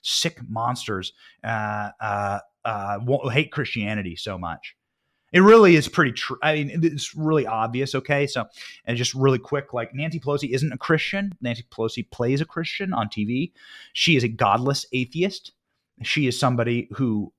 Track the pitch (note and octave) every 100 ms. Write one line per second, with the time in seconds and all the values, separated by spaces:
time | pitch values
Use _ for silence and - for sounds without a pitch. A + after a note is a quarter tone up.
0 | - - E3 - B2 A2 A#2 B2 - G2
1 | F2+ - - _ G#2+ A2+ G#2+ G#2 G#2 -
2 | G#2+ G#2 G2+ G2+ - _ A2+ G#2+ G2 G2+
3 | A#2+ C3+ C3 B2 D3+ - B2+ A#2 G#2 G#2+
4 | F#2 E2+ - F#2 F2 D#2+ - - _ _
5 | _ _ _ F3+ G3 A3+ G3+ D#3+ C#3+ -
6 | C#3+ A2 - C3 D3+ D3+ D3 E3+ E3 D3
7 | - D#3 D#3 D#3 A2 A2 A#2 A#2+ C3+ C3+
8 | - C#3+ C#3+ B2+ A2 - - - - A#2
9 | B2 C3 C3+ B2+ - C#3+ - B2 A2+ C3+
10 | D#3+ D#3+ C#3 D3 C3 B2+ D3+ - - D#3+
11 | - G3 G3+ F3 A#2+ A#2 - - A2+ -
12 | - - A#2+ C#3 D#3+ - E3 - G3 A#2
13 | G#2+ - G#2 B2 E3+ _ - - - -
14 | - D3 A2+ A2+ G#2+ G#2+ B2+ C3+ - C3
15 | B2 D#3+ F#3 - - - _ _ _ -
16 | A#2 - C3+ A#2+ C3+ B2 A#2 A#2+ - -
17 | B2+ G#2+ G#2